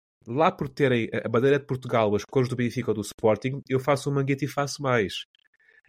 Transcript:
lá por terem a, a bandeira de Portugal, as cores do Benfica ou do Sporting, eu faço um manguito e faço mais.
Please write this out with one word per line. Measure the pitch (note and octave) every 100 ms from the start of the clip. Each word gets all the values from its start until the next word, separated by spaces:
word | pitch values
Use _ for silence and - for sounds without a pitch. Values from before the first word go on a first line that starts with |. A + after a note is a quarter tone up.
| _ _ -
lá | A#2+ E3
por | F#3 C#3+
terem | - C#3 B2 A2 A2
a, | -
a |
bandeira | A#2 C3+ C#3+
de | C#3
Portugal, | B2+ B2+ A#2+ G#2+ G2+
as | -
cores | C#3 B2+
do | B2+
Benfica | A#2+ A2 B2
ou | A2
do |
Sporting, | G2+ - A2 G#2+ C3 C#3 -
eu | C3
faço | C3 C#3 D3
um | C#3
manguito | C3+ C#3 C#3
e |
faço | - C#3+ -
mais. | C#3 B2 F#2+ - - _ _ _ _ _